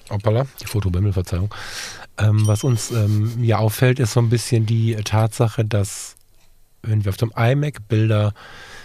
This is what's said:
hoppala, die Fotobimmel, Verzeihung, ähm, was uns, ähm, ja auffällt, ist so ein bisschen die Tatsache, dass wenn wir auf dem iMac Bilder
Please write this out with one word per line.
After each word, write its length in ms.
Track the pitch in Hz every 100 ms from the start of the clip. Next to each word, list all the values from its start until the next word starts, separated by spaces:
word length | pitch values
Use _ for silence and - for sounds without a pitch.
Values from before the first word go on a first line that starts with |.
| -
hoppala, 380 | 101 110 113 135 -
die 60 | -
Fotobimmel, 460 | 104 92 87 104
Verzeihung, 400 | 95 85 87 101 - - - - - - -
ähm, 300 | 104 107 107
was 160 | 104
uns, 260 | 139 113 -
ähm, 540 | 117 104 104 110 117
ja 160 | 117 104
auffällt, 400 | 110 - 127 127
ist 140 | 117
so 60 | 123
ein 100 | 117
bisschen 360 | 117 - 117 110
die 300 | 113 113 107
Tatsache, 680 | 101 107 110 - 117 -
dass 520 | 107 104 95 - - - _ - - - _ _
wenn 220 | 117 107 101
wir 40 |
auf 80 | 95
dem 140 | 117 -
iMac 520 | 117 143 147 - 104
Bilder 460 | 110 110 107 104 - - - - -